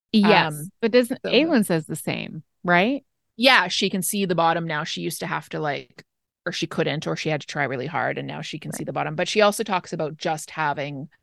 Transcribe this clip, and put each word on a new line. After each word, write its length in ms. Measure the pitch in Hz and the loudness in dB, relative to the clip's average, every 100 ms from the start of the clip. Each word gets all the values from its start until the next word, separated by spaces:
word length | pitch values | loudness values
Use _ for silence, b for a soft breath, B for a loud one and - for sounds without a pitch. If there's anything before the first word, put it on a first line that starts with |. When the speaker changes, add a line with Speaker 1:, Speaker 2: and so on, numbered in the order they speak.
| _ | _
Speaker 1:
Yes, 400 | 220 202 190 156 151 | 4 6 6 4 -2
Speaker 2:
Um, 140 | 170 - | -10 -4
Speaker 1:
but 100 | 226 | 2
doesn't, 280 | 240 240 254 190 | 4 2 -2 2
Speaker 2:
so 60 | |
Speaker 1:
Aelin 340 | 247 320 277 202 | 2 4 4 4
says 220 | 165 156 | 0 -2
the 80 | 160 | -6
same, 460 | - 120 107 156 - _ | -4 -6 -6 -12 -16 _
right? 400 | 180 175 214 277 - _ _ - | 4 4 4 0 -8 _ _ 2
Speaker 2:
Yeah, 320 | 254 240 180 | 6 6 4
she 220 | - 196 | 0 0
can 140 | 196 | 0
see 220 | - 208 196 | -2 -2 0
the 100 | 170 | 2
bottom 300 | 165 165 165 | 2 2 -2
now. 160 | 151 | -4
She 180 | 165 - | -4 -6
used 180 | 170 160 | -6 -6
to 60 | 165 | -6
have 220 | 156 - | -6 -6
to, 100 | 165 | -6
like, 440 | 151 139 127 - _ _ _ _ - | -4 -4 -10 -20 _ _ _ _ -8
or 60 | |
she 160 | - 160 | -6 -4
couldn't, 400 | - 151 147 165 | -2 -2 -2 -4
or 80 | 156 | -4
she 140 | 156 | -2
had 120 | 151 | -4
to 60 | - | -4
try 160 | 151 | -4
really 240 | 139 131 127 | -4 -4 -4
hard, 320 | 123 123 143 | -2 -2 -4
and 80 | 139 | -8
now 140 | 147 | -10
she 180 | 151 156 | -10 -10
can 120 | - | -10
see 100 | - | -8
Speaker 1:
Right. 20 | |
Speaker 2:
the 100 | 156 | -6
bottom. 220 | 139 143 156 | -4 -4 -4
But 120 | 180 | -2
she 140 | 208 | 4
also 220 | 208 202 | 4 2
talks 280 | 214 185 - | -2 -4 -4
about 260 | 165 156 156 | -6 -6 -4
just 340 | 175 151 - | -4 -4 -6
having 580 | - 151 143 139 139 131 _ | -4 -2 -2 -6 -8 -12 _